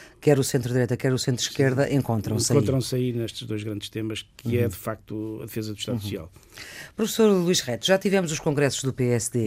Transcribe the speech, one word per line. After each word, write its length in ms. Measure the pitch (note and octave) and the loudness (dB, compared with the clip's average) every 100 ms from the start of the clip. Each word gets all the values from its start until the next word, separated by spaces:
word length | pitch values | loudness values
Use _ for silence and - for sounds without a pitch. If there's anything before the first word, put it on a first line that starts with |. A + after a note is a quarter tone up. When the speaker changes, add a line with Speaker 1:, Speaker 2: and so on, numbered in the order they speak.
| - - | -12 -2
Speaker 1:
quer 180 | D3 C#3 | 4 4
o 40 | |
centro-direita, 520 | C3+ C3+ A#2 B2+ B2 A#2+ | 4 0 0 0 2 0
quer 160 | C3+ | 0
o 60 | B2+ | 0
centro-esquerda, 720 | - B2 - - C3+ C3 C#3+ | 0 -2 -2 0 2 2 2
encontram-se 580 | C#3 B2 A2+ G2+ G#2+ - | 2 2 0 0 -2 2
aí. 40 | C#3 | 4
Speaker 2:
Encontram-se 380 | A#2 C3 - B2+ | 4 0 0 -2
aí 160 | B2+ | -2
nestes 320 | A#2+ A2+ - A#2 | -2 -4 -8 -8
dois 140 | G#2+ | -6
grandes 260 | G#2+ G#2 - | -6 -8 -8
temas, 360 | A2 A2 G#2+ - - | -6 -6 -6 -10 -10
que 200 | A#2+ A#2+ | -2 2
é, 60 | |
Speaker 1:
Uhum. 60 | A#2+ | 2
Speaker 2:
de 60 | F2 | -2
facto, 640 | A#2 A2 - G#2+ A2 A2 | -8 -8 -8 -8 -8 -10
a 40 | A2+ | -10
defesa 280 | A#2 G#2+ | -8 -6
do 40 | G#2 | -6
Estado 160 | - A#2 | -6 -6
Speaker 1:
Uhum. 60 | |
Speaker 2:
Social. 300 | G2+ G2 E2+ - - - - - - - | -6 -8 -10 -18 -20 -20 -16 -16 -12 -4
Speaker 1:
Professor 320 | G#3+ - A3 | -2 4 6
Luís 300 | F#3+ F3 F3+ | 6 4 2
Reto, 240 | - A#2 F#3 | 0 -2 2
já 100 | F#3+ | 2
tivemos 340 | G3+ G3 E3+ | 4 2 0
os 80 | D#3 | -2
congressos 440 | E3 C#3+ C#3 - | -2 2 2 0
do 80 | C3 | -2
P 120 | - B2 | 0 2
S 260 | A#2+ - | 2 0
D 80 | B2 | 0